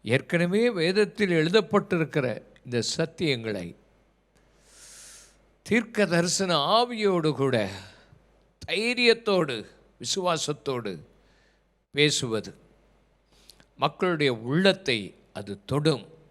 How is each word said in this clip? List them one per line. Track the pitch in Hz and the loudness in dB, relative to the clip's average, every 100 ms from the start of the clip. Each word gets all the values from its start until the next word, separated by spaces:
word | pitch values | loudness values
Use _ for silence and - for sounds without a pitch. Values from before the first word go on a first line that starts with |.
ஏற்கனவே | 104 131 - 170 175 202 240 | 0 -2 0 0 2 2 0
வேதத்தில் | 196 160 190 202 202 202 | 2 0 2 0 0 2
எழுதப்பட்டிருக்கிற | 170 156 214 170 202 - 175 156 151 123 107 - - | 2 4 2 2 0 2 -2 0 0 -2 -4 -12 -20
இந்த | 131 120 110 - | -4 -2 -2 -4
சத்தியங்களை | 160 - 165 123 113 101 87 - _ _ _ _ _ _ _ _ _ - - - - - - _ _ _ | -4 -2 -2 -2 -4 -6 -8 -14 _ _ _ _ _ _ _ _ _ -20 -20 -20 -20 -20 -20 _ _ _
தீர்க்க | - 226 233 - 190 | 0 0 0 -2 2
தரிசன | 170 175 165 190 160 | 2 0 -2 0 0
ஆவியோடு | 143 220 247 226 208 180 156 | 4 2 2 0 2 2 0
கூட, | 127 135 120 98 95 - - _ - _ _ _ _ - | 0 0 2 -2 -6 -18 -20 _ -20 _ _ _ _ -6
தைரியத்தோடு, | 170 226 247 240 226 226 190 156 117 - - _ _ | -4 -2 2 4 4 2 0 0 -4 -8 -20 _ _
விசுவாசத்தோடு | 113 196 180 160 - 147 - 127 104 85 - _ _ _ _ _ _ _ _ | -6 -2 0 -2 -2 -6 -4 -4 -6 -12 -16 _ _ _ _ _ _ _ _
பேசுவது, | 143 151 147 127 110 98 - _ _ _ _ _ _ _ _ - _ _ - | 2 2 2 -2 -4 -6 -18 _ _ _ _ _ _ _ _ -20 _ _ -4
மக்களுடைய | 143 - 180 165 143 | -4 -2 -2 0 0
உள்ளத்தை | 117 117 156 190 190 - 113 95 - _ | -2 -2 2 2 0 -2 -4 -4 -16 _
அது | - 101 98 | -14 -12 -14
தொடும் | - 139 151 127 85 - - | -4 -2 0 -2 -8 -20 -20